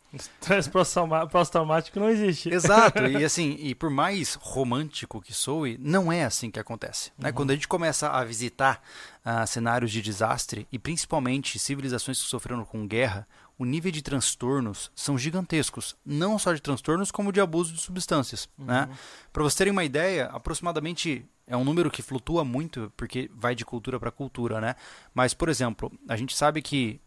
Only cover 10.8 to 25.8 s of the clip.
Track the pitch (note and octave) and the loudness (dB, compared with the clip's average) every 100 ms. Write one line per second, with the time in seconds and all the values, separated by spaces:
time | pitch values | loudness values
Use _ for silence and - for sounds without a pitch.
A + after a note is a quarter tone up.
10.8 | C#3 E3 - D#3+ B2+ C3+ C3+ - - C#3 | -6 -4 -2 0 0 0 -2 -4 -4 -2
11.8 | C3+ B2 - C3 - B2+ - A#2+ G#2+ A2 | -2 -4 -2 -4 -4 -4 -4 -8 -6 -8
12.8 | G#2 A2 B2+ G2+ G#2+ - - - B2 D#3 | -2 0 0 -2 -8 -20 -18 -6 -2 -2
13.8 | F3+ D#3 C#3 C#3 - - B2 C#3 A#2 G2 | -2 -4 -4 -2 -2 -2 0 0 0 -6
14.8 | - - - C#3 C#3 F3+ F3+ D#3+ B2+ - | -12 -8 -2 0 0 -4 -2 0 0 -4
15.8 | - - - D3 F#3 G#3+ F#3+ D#3 D3 C3 | -10 -10 -6 -2 0 2 2 0 0 -2
16.8 | - E3 G3 - G3+ G3 F#3+ D#3+ E3+ E3 | 0 0 0 -2 0 2 2 2 -2 -4
17.8 | - F#3 - D#3+ B2 B2 - - C3+ B2 | -8 -6 0 0 0 -4 -10 -10 0 0
18.8 | C#3 C3 - - - - D3 - G3 G3 | 0 -6 -18 -20 -8 0 2 4 4 4
19.8 | D#3+ C#3 F3+ F3 B2 B2+ - D#3+ F3 D#3 | 2 2 2 2 -2 -4 -6 -4 -2 -2
20.8 | D#3 E3+ E3+ B2 - _ - B2 C3 E3+ | -4 -4 -4 -4 -6 _ -4 0 2 2
21.8 | D#3+ - - C3 - E3 C#3 A#2+ E3 B2+ | 2 0 -6 -6 -2 0 0 -2 -4 -8
22.8 | G#2+ - A#2 B2+ B2+ B2 A#2 A#2+ A#2+ A#2+ | -10 -8 -8 -6 -8 -4 -2 -2 -6 -8
23.8 | A2+ B2+ A#2 - C3+ - A#2 A2+ A2 B2+ | -6 -6 -6 -6 -10 -4 -2 -2 -2 -4
24.8 | - - - - B2+ - E3 C#3+ B2 G#2+ | -10 -20 -8 2 2 2 0 2 0 -2